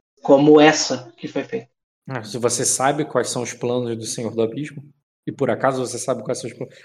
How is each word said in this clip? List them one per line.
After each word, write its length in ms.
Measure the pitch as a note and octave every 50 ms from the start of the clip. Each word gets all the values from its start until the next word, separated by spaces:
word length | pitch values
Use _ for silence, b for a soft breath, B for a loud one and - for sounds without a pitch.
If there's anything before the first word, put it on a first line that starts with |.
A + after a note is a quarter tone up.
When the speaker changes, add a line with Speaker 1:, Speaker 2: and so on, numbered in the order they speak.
| _ _ _ _ -
Speaker 1:
como 380 | - C#3 C#3 D3 D3+ D3+ D3+
essa 500 | D3 D3+ D3+ - - - C3 B2 - - -
que 100 | - -
foi 160 | D3 - - -
feita. 260 | - - - - - _ _ _ _ _ _ _ -
Speaker 2:
Ah, 140 | C3 B2+ G#2+
se 140 | G#2+ -
você 280 | B2 A2+ A#2+ A#2 - C3
sabe 380 | - - - C3 C3+ D3 D3 D3+
quais 240 | D3 - B2+ A2+ -
são 120 | - B2+ A#2+
os 120 | A#2+ -
planos 420 | - - A#2+ A#2+ B2+ B2 A#2 A#2
do 80 | A2+ A2
Senhor 300 | A2 - - A#2+ G#2+ A2+
do 80 | A2+ A2+
Abismo, 400 | A2 - B2+ D3 D3+ - D3 C#3 - _ _ _ _ _ _ _
e 60 | - A2
por 180 | - C#3 B2+
acaso 340 | A2 - - C3+ C3 B2+ B2+
você 140 | A2+ A#2 A#2
sabe 240 | - - B2+ A#2 A2
quais 160 | - B2+ -
são 120 | - B2
os 40 | A2+
planos 180 | - B2+ - b b b